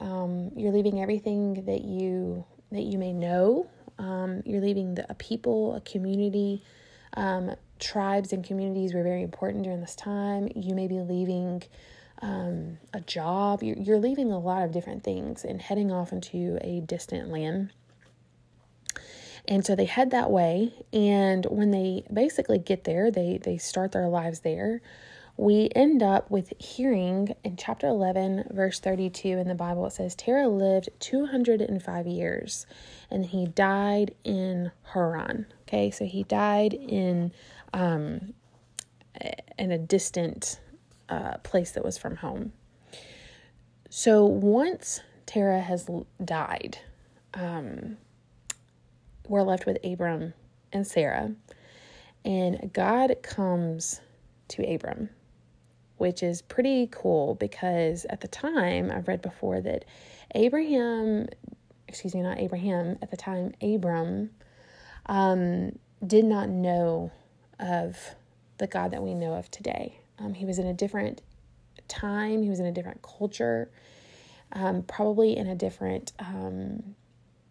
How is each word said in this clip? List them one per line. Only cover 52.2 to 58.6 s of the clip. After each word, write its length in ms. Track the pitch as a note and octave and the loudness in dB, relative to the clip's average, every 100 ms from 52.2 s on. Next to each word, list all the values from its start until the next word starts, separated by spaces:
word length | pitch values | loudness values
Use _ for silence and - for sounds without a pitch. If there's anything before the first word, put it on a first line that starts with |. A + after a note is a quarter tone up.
and 480 | G#3 F#3+ F3+ F3+ G3 | -2 2 2 0 -4
God 460 | G3+ F#3 A#3+ C4 B3+ | 0 2 4 4 2
comes 800 | - - F#3+ F3 E3+ D#3+ - - - _ - _ - | -2 -2 0 2 0 -2 -6 -8 -14 _ -20 _ -14
to 160 | - | -4
Abram, 460 | - - - - G#3 - _ _ _ _ _ _ _ - | -2 -2 -4 -6 -8 -10 _ _ _ _ _ _ _ -2
which 240 | F3+ F3+ | 0 0
is 200 | F3 F3 | -2 -2
pretty 460 | - - C4 C4 A#3+ | -4 0 4 4 2
cool 440 | - F#3 E3 C#3+ F#3+ | 0 2 2 2 0
because 680 | - - F#3 E3+ E3 E3+ - | -4 -2 0 2 2 0 -6
at 120 | G3+ | -8
the 60 | - | -10
time, 640 | - D4 D#4+ | -6 -2 0